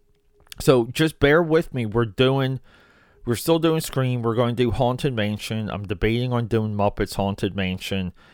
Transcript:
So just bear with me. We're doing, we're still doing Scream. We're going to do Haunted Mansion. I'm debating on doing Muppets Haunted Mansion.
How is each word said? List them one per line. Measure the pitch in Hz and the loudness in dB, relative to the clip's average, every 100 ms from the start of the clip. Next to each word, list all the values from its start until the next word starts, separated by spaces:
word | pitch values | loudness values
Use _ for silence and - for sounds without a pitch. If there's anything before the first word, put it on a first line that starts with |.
| _ _ _ _ - - | _ _ _ _ -20 -2
So | - 127 117 | 4 4 4
just | - 156 - | 0 -2 2
bear | 143 156 | 4 4
with | 165 160 170 | 4 2 0
me. | 131 113 | -4 -2
We're | 113 117 | 0 0
doing, | 95 131 135 131 131 - - _ _ _ _ | 2 2 2 0 -4 -10 -20 _ _ _ _
we're | - 113 | -4 -2
still | - 165 | 2 2
doing | 160 160 | 2 0
Scream. | - 135 127 123 | -2 -2 -2 0
We're | 117 | 0
going | 113 120 117 | 0 0 2
to | |
do | 123 | 0
Haunted | 107 123 127 147 | 0 0 0 -2
Mansion. | 117 104 107 - 110 107 | -2 -2 -2 -6 -6 -6
I'm | 95 | -6
debating | 98 95 110 117 127 | -6 -2 0 0 0
on | 120 113 | -2 0
doing | 113 110 | 0 0
Muppets | 104 101 - 104 | 0 0 0 -4
Haunted | - 98 98 104 | -2 -4 -2 -4
Mansion. | 90 92 92 - 98 92 - - | -2 -4 -4 -4 -4 -6 -8 -20